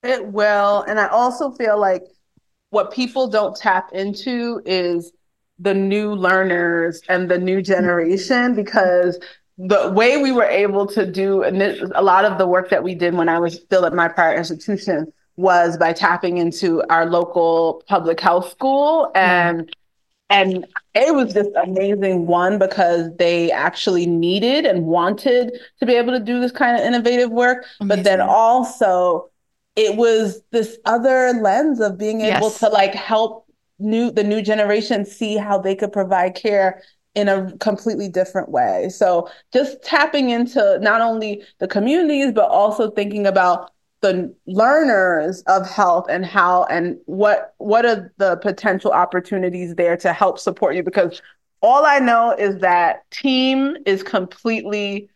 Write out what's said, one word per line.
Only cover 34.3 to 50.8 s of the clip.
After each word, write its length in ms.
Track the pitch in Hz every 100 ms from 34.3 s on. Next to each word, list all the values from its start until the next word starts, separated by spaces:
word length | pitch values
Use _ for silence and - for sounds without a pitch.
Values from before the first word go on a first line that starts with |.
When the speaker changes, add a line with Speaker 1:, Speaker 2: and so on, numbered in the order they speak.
| 214
Speaker 1:
generation 640 | 202 214 208 208 214 220 202
see 320 | - 220 208
how 200 | 208 196
they 160 | 190 190
could 160 | 202
provide 420 | 202 185 190 247 -
care 460 | 220 202 190 190 - _ _ 208
in 120 | 202
a 240 | 196 190 -
completely 500 | - 202 233 202 202
different 420 | 180 185 190 -
way. 380 | - 185 95 190
So 400 | - 196 175 175 - _
just 300 | 247 277 -
tapping 460 | - 311 311 302 254
into 480 | 233 240 262 202 185
not 220 | 202 226
only 420 | 233 226 214 202 - _
the 80 | 190
communities, 640 | 202 214 320 330 285 277
but 160 | 214 208
also 400 | - 208 214 214
thinking 340 | 214 202 208 202
about 440 | 190 180 175 - _ _ _
the 320 | 202 180 170 - -
learners 960 | 185 226 302 302 208 185 165 156 180 -
of 220 | 190 185
health 360 | - 190 170 180
and 160 | 175 185
how, 380 | 202 180 180 -
and 320 | 170 175 - -
what, 480 | 185 208 196 - _
what 280 | 208 220 240
are 280 | 214 180 _
the 200 | 196 175
potential 540 | 208 190 214 190 202
opportunities 840 | - 180 185 175 196 180 180 175 170
there 220 | 170 175
to 160 | 190
help 240 | 165 190 -
support 360 | - - 185
you? 80 | 170